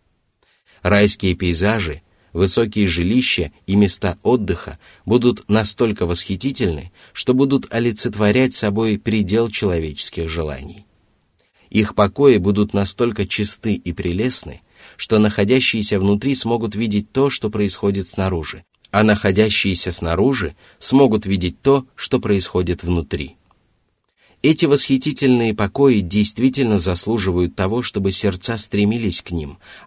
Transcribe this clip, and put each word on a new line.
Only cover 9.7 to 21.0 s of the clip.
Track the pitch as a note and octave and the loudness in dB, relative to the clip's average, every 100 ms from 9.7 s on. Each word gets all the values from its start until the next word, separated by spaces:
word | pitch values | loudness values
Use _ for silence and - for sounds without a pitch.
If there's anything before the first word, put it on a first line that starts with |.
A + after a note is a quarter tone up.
| F2 D#2+ C#2+ - - E2 | -2 -4 -6 -8 -6 -6
желаний. | D#2+ D#2 C2+ C#2+ - _ _ _ _ _ _ _ _ _ | -4 -6 -8 -14 -18 _ _ _ _ _ _ _ _ _
Их | G#2+ G#2 | -2 0
покои | - G2+ - C#3+ G#2+ | 0 0 4 6 6
будут | F#2+ G2+ G#2 | 4 0 0
настолько | G2+ G2 - A#2+ G#2+ | 0 -2 -2 -2 -2
чисты | F#2+ - G#2 - A2 | -4 -4 -6 -4 -4
и | G2+ F2 | -4 -4
прелестны, | E2 F2+ F2 B2+ - - - _ _ - - | -6 -4 -2 -2 -4 -8 -14 _ _ -20 -16
что | - G#2+ | 0 2
находящиеся | G#2+ G#2+ G2+ C3 - A2 G#2 G2+ | 2 2 2 2 2 -2 -2 0
внутри | G2 G#2 C3 | 2 2 0
смогут | C3 A#2 A#2 A2+ | -2 -2 -2 -2
видеть | G#2 A2+ G#2 G2+ | -4 -2 -2 -2
то, | C3+ C3+ | 0 0
что | - G#2+ | 0 -4
происходит | G#2 G2+ - G2+ G2 F#2 | -2 -2 0 -2 -2 -4
снаружи, | - F#2+ F2 D2+ - - _ _ | -4 -2 -2 -6 -12 -20 _ _
а | G2+ | 2
находящиеся | G#2+ G#2 G#2 F#2+ G#2+ G#2 G2 F2+ F#2 | 2 2 2 2 2 0 -2 -2 -4
снаружи | E2+ E2+ E2 A#2+ B2+ D#2+ - _ _ | -4 -2 0 0 0 -6 -10 _ _
смогут | - C3+ | 0 4